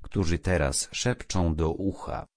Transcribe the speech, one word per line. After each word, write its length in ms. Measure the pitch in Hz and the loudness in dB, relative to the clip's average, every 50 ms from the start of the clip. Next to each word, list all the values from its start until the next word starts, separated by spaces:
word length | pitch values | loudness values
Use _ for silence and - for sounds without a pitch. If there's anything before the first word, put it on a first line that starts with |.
którzy 360 | - - - 104 95 - 87 80 | -12 -4 0 0 2 2 2 2
teraz 500 | - 95 92 80 73 67 - - - - | 2 2 2 4 2 2 0 -2 -4 -4
szepczą 640 | - - - 123 123 - - - - 92 87 82 78 | -4 -2 -2 -2 -2 -2 -4 -2 0 2 2 2 2
do 160 | 78 80 80 | 2 2 0
ucha, 560 | - - 95 95 87 - - - - - - - _ | 0 0 -2 -2 -2 -4 -6 -8 -8 -8 -10 -12 _